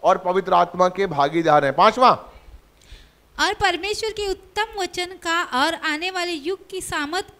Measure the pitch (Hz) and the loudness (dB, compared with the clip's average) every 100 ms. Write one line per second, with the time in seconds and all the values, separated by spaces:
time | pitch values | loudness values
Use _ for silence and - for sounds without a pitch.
0 | 160 185 180 185 185 175 175 180 180 185 | 2 2 0 -2 2 2 2 2 0 2
1 | 196 143 143 165 160 147 139 135 208 220 | -2 0 0 2 4 4 4 4 4 6
2 | 247 - - - - - _ _ _ - | 4 4 -4 -20 -20 -20 _ _ _ -20
3 | - _ _ - 320 415 403 339 392 415 | -20 _ _ -4 -2 0 -2 -2 -4 -4
4 | 440 427 403 370 - 415 453 427 359 359 | -6 -6 -6 -6 -8 -6 -6 -6 -6 -6
5 | 359 370 339 339 339 247 302 330 311 302 | -8 -8 -4 -2 -2 0 -2 -2 -6 -4
6 | 370 370 349 330 294 381 - 370 - 339 | -6 -6 -6 -6 -6 -8 -10 -12 -8 -6
7 | 294 359 415 | -4 -6 -8